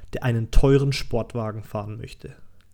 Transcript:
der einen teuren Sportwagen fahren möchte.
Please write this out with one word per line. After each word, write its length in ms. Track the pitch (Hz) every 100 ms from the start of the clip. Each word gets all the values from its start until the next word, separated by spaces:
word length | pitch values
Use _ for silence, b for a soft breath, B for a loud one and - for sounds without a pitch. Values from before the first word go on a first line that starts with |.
| b
der 100 | -
einen 280 | 127 117 113
teuren 420 | - 139 139 139
Sportwagen 720 | 135 - 117 110 120 110 107
fahren 340 | 104 107 104 107
möchte. 360 | - - 139 135 - - -